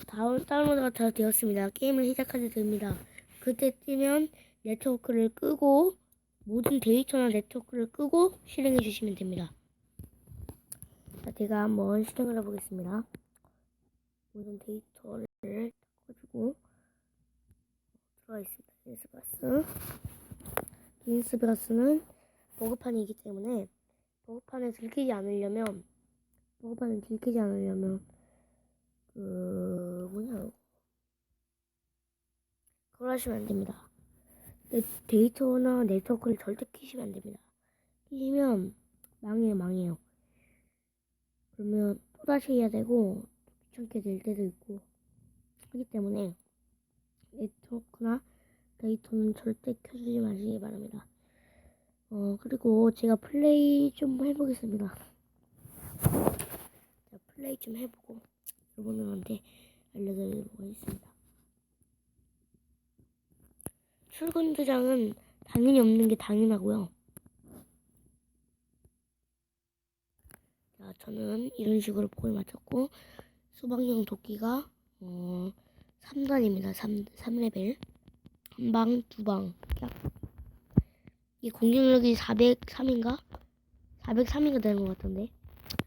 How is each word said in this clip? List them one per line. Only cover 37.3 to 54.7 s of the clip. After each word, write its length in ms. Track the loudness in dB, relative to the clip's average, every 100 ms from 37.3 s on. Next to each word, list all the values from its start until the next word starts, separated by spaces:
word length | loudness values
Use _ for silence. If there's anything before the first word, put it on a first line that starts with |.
| -18 _ _ _ _ _ _ -14
키시면 640 | -8 -2 2 4 2 0 -8 _ _ _ _
망해요, 340 | -4 0 2 2
망해요. 420 | -2 -2 -2 -6 _ _ _ _ _ _ _ _ _ _ _ _ _ _ _
그러면 500 | -10 -4 0 0 -2 _ _
또다시 340 | 0 0 2
해야 160 | 2 2
되고 560 | 0 0 2 2 -2 -10 _ _ _ _ -16
귀찮게 260 | -10 -8
될 180 | -6 -6
때도 240 | -4 -4 -4
있고 340 | -6 -14 -16 -18 _ _ _ _ _ _ _ -14
하기 120 | -12 -8
때문에 500 | -6 -4 -4 -6 -8 _ _ _ _ _ _ _ _ _
네트워크나 880 | -10 -10 -10 -12 -12 -12 -6 -2 -4 -6 _ _ _ _ _
데이터는 560 | -4 -4 -2 0 0 0
절대 380 | -4 -6 -6 -8
켜주지 360 | -10 -10 -4 -2
마시기 400 | -2 -2 -4 -6
바랍니다. 460 | -8 -12 -12 -14 -18 _ _ _ _ _ -20 _ _ _ -12
어, 280 | -4 -4 -4
그리고 520 | -4 0 4 8 6
제가 240 | 6 4 2
플레이 720 | 2 4 6 8 8 6 4
좀 300 | 2 -2 0 0
해보겠습니다. 720 | 0 0 -2 -4